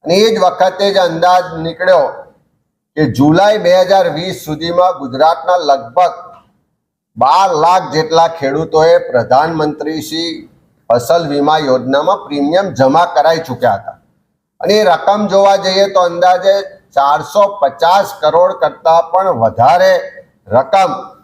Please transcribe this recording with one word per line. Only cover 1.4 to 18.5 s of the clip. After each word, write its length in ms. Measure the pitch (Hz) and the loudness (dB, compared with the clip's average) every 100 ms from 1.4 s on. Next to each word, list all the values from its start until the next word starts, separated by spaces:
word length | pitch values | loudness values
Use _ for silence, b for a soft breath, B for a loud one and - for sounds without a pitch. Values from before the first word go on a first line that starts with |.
| 175 165 165 | 0 -8 -10
નીકળ્યો 380 | 165 185 180 135 - - _ _ _ _ _ _ - | -4 2 2 2 -6 -18 _ _ _ _ _ _ -4
કે 100 | 151 110 | -2 2
જુલાઈ 440 | 143 165 202 214 175 | 2 4 2 2 2
બે 60 | 185 180 | 2 4
હજાર 160 | 190 175 151 | 2 2 -4
વીસ 260 | 180 - - | -8 -10 -10
સુધીમાં 500 | 151 165 170 180 170 | -8 -4 0 0 0
ગુજરાતના 580 | 135 131 156 170 180 180 151 | -8 0 0 2 -2 -2 0
લગભગ 460 | 139 - - 180 - - - _ _ _ _ _ _ _ - | -2 -2 0 0 -2 -18 -20 _ _ _ _ _ _ _ -4
બાર 320 | 127 170 190 160 | 0 2 2 0
લાખ 240 | 165 185 147 147 | 2 0 0 -4
જેટલા 320 | 156 160 165 - | 0 0 0 -2
ખેડૂતોએ 560 | 135 147 156 156 160 170 - | -6 -4 -2 2 4 2 2
પ્રધાનમંત્રી 1000 | 123 113 127 160 160 151 147 151 160 - | -4 2 2 2 -2 -4 -4 -8 -8 -8
શ્રી 200 | 160 165 156 - _ _ _ _ | -8 -8 -10 -16 _ _ _ _
ફસલ 360 | 120 - 170 160 | -2 2 0 2
વીમા 260 | 143 143 156 143 | -2 0 0 0
યોજનામાં 520 | 127 120 139 160 196 - | -2 0 -2 0 -2 -4
પ્રીમિયમ 440 | 143 143 175 196 143 | -4 0 0 -2 0
જમા 280 | 135 151 175 156 | 2 2 0 2
કરાઈ 280 | 151 165 - | 0 0 -4
ચૂક્યા 320 | 123 123 98 | -4 -2 -2
હતા 180 | - - _ _ _ _ _ _ | -8 -18 _ _ _ _ _ _
અને 180 | 165 208 | -2 2
એ 80 | 208 | 2
રકમ 360 | 160 - 208 202 | 0 0 0 0
જોવા 240 | 190 196 196 190 | 2 2 2 0
જઈએ 240 | 190 196 190 | 0 0 2
તો 80 | 175 | 0
અંદાજે 420 | 175 180 180 190 196 196 - _ - | 2 2 2 2 0 -2 -16 _ -2
ચારસો 540 | 139 147 - 202 202 - | 0 0 -2 0 0 0
પચાસ 560 | 139 - 165 185 - - | -4 0 0 2 0 -2
કરોડ 360 | 151 160 185 | 0 2 0